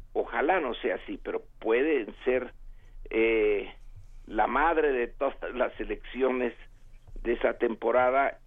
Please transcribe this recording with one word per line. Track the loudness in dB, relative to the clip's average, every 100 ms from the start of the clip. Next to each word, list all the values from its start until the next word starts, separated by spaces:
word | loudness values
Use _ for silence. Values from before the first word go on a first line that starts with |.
| -8
ojalá | -4 -2 0 2 2
no | 0 -2
sea | -2 -4
así, | -6 -10
pero | -6 -6 -8 -6
pueden | 2 4 4 2 0 -4
ser, | 0 0 0 -12 -16 -16 -16 -16 -4
eh, | 2 4 4 4 2 -2 -12 -16 -16 -16 -16 -8
la | 0 2
madre | 4 2 4 2
de | 2 -2
todas | -2 -4 -4 -8 -2
las | -2 -2
elecciones | -6 -6 -8 0 0 2 -2 -4 -18 -20 -20 -20 -14 -6
de | -2
esa | 0 0 2
temporada, | 0 0 2 4 4 4 2 -2